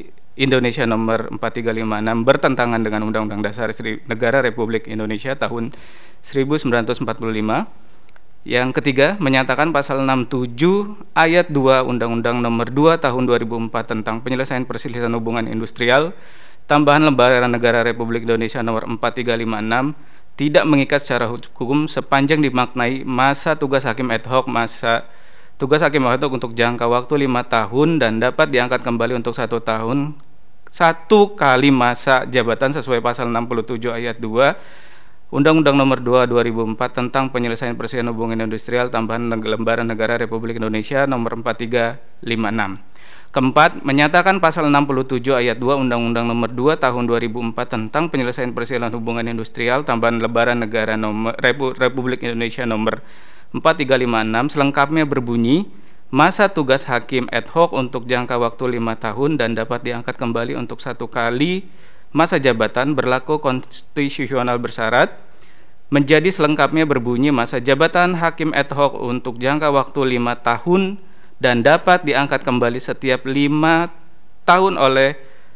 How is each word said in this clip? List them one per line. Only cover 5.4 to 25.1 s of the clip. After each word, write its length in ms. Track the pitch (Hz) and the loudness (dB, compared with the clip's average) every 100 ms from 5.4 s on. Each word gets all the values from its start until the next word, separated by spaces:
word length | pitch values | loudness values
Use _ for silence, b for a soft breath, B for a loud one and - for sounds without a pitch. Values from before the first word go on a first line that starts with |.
| 107 117 117 B B B B B | -4 -4 -6 B B B B B
seribu 320 | - 139 135 151 | -4 -2 0 0
sembilan 320 | 135 117 110 | 2 2 0
ratus 160 | 120 | -2
empat 160 | 113 107 | -4 -4
puluh 160 | 113 110 | -4 -2
lima. 320 | 107 127 220 - b b b b - - - | 0 -2 -2 -10 b b b b -12 -12 -2
Yang 320 | 120 127 151 | 0 0 0
ketiga, 400 | 147 131 147 208 | 0 2 2 2
menyatakan 560 | 143 131 131 127 160 147 | 2 2 2 2 2 2
pasal 240 | 139 135 | 0 0
enam 240 | 135 131 | 2 0
tujuh 720 | 120 131 123 117 170 202 208 208 - | 0 -2 -4 0 2 2 -2 -10 -4
ayat 400 | 156 165 170 175 | 2 4 4 2
dua 320 | 143 131 131 | 2 4 4
Undang-Undang 560 | 127 123 117 117 117 120 | 2 -2 0 0 0 0
Nomor 320 | 120 113 117 | 0 0 0
dua 240 | 131 156 165 | 4 4 4
Tahun 260 | 135 127 123 | 2 0 2
dua 80 | 117 | 0
ribu 240 | 113 117 | 0 -4
empat 320 | 113 117 107 | -4 -4 -4
tentang 320 | 113 107 113 | -4 -4 -6
penyelesaian 400 | 127 127 131 127 | -4 -4 -2 -4
perselisihan 480 | 123 117 135 120 117 | -4 -6 -6 -4 -2
hubungan 320 | 117 113 117 | -2 -2 -2
industrial, 720 | 117 113 113 - 120 135 165 - B B B B | -2 -4 -6 -2 4 4 2 -4 B B B B
tambahan 400 | - 147 147 147 | 2 4 6 6
lembaran 480 | 156 127 123 127 123 | 6 6 6 6 4
negara 320 | 120 120 117 | 2 4 4
Republik 400 | 117 113 117 117 | 2 0 -2 -2
Indonesia 400 | 113 113 113 127 | 0 0 0 -2
Nomor 240 | 113 110 - | -2 -2 -4
empat 320 | 113 120 123 | -2 -2 -2
tiga 160 | 120 117 | -2 -2
lima 240 | 113 107 | -2 -2
enam 320 | 110 120 139 151 b b b | 0 0 0 -4 b b b
tidak 320 | - 143 156 | -4 2 4
mengikat 400 | 156 143 135 143 | 6 4 4 0
secara 240 | - 120 113 | 0 0 0
hukum 560 | 120 - - 123 143 | -4 -10 -6 0 0
sepanjang 560 | 156 - - 139 139 156 | 0 -4 0 2 4 4
dimaknai 640 | 143 123 123 127 120 131 | 2 2 -2 0 -2 -2
masa 480 | 127 127 131 139 165 | -4 2 2 2 -2
tugas 320 | 151 143 135 | 0 0 0
hakim 240 | 131 110 127 | 0 -2 -2
ad 160 | 113 | -2
hoc, 240 | 113 131 127 | 0 0 2
masa 560 | 117 113 - 117 117 - | -2 -2 -2 0 0 -2